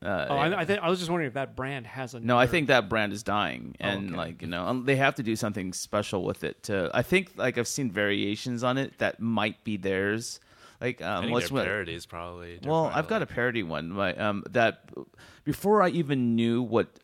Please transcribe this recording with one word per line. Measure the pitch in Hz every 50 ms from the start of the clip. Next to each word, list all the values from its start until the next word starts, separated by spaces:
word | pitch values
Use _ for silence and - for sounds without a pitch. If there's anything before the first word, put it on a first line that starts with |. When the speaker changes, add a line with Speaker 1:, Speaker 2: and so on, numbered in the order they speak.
Speaker 1:
uh, | - 101 95 82 69 -
Speaker 2:
Oh, | 143
I, | 139 147 170
Speaker 1:
yeah. | 208 180
Speaker 2:
I, | 151
th-, | 190 202 208
I | 170 165
was | 185 180
just | 175 160
wondering | 180 170 151 123
if | 110
that | 139 135 117 110
brand | 131 131 135 143 131 113
has | 107 - 131 131 117 131
a. | 117
Speaker 1:
No, | 117 120 123 123
I | 127
think | 123 175 170 143 131
that | 135 120 104 92
brand | 113 110 104 101 98
is | 104
dying, | - 98 101 104 95 73 62 62 60 65 - -
Speaker 2:
Oh, | -
Speaker 1:
and | 101 101 98 98 92
Speaker 2:
okay. | 82
Speaker 1:
like, | 87 80 82 85 -
you | 82 82
know, | 87 87 90
um, | 104 127 127 123
they | 139 135
have | 131 135 135 -
to | -
do | 110 113 110
something | - 117 104 98 104 90 92
special | 90 - - - 107 104 104 - 107 92 92
with | 101 98 - 80
it. | 73 - _ -
To, | 110 101 95 85 -
I | - 120
think, | 120 - 180 190 180 - -
like, | 95 120 127 117
I've | 120 110 -
seen | - 143 135 113
variations | 87 104 104 101 101 104 101 101 107 - - 127 120 113
on | 127 123 127
it | 135 135 - - -
that | 113 95 - -
might | 110 117 117 113 107 110 - _ -
be | 113 104 92
theirs. | 92 95 95 95 98 101 107 113 117 - - - _ - - - - - - -
Like, | - 127 117 -
um, | 80 92
Speaker 3:
I | 104 87
think | 92 117
Speaker 1:
what's | 117 123 - -
Speaker 3:
they're | 139
Speaker 1:
what? | 131 -
Speaker 3:
parodies, | 92 101 104 90 82 82 87 -
probably. | - 90 85 85 87 87 87 87 85 87 87
They're | 98 143
Speaker 1:
Well, | 160 160 160
Speaker 3:
probably | - - -
Speaker 1:
I've | 156 -
got | - 156
a | 135
Speaker 3:
like | -
Speaker 1:
parody | - 120 120 123 117 117 90
one. | 80 80 76 82 82
My, | 95 98 98 90 -
um, | - 107 104 101 101 - -
that | - 120 113 107 - - - - - - - _ _ - - - - - -
before | 151 - - - 202 214 208
I | 185 175
even | 139 170 151 139 143 131 123 117 113
knew | 113 117 117 117 123
what | 123 104 113 107 87 - - -